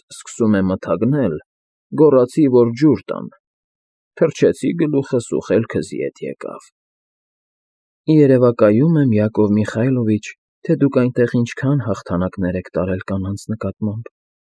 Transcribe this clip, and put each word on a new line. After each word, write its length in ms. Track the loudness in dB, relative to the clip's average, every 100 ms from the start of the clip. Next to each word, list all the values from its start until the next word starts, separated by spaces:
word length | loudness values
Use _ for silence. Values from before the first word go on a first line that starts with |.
| _
սկսում 500 | -20 -14 -2 0 2
է 60 |
մթագնել, 720 | 0 -2 -4 -2 0 0 -2 -4 _ _ _ _ -8
գոռացի, 540 | 2 4 4 2 2 4
որ 240 | 4 2
ջուր 320 | 2 2 2
տան։ 240 | -2 -10 -12 _ _ _ _ _ _ _ _ -2
Թռչեցի 540 | -2 2 0 2 -2
գլուխս 540 | -2 0 0 -2 -4 -4
ու 140 | -6
խելքս 480 | -2 -2 -2 -6 -6
ետ 300 | -8 -8 -8
եկավ»։ 460 | -12 -12 -12 -14 -20 _ _ _ _ _ _ _ _ _ _ _ _ _ 0
«Երևակայում 920 | 4 6 6 4 4 4 4 2 2
եմ, 160 | 2 2
Յակով 380 | 0 0 0 2
Միխայլովիչ, 680 | 0 -2 -2 0 0 -2 -4 -20 _ _ -4
թե 80 | 0
դուք 240 | 2 2
այնտեղ 320 | 0 0 0
ինչքան 460 | 0 -2 -4 -2 -2
հաղթանակներ 760 | -2 -6 -4 -4 -4 -4 -4 -4
եք 100 | -6
տարել 320 | -4 -4 -4
կանանց 440 | -6 -6 -6 -8 -8
նկատմամբ», 680 | -8 -8 -6 -6 -8 -12 _ _ _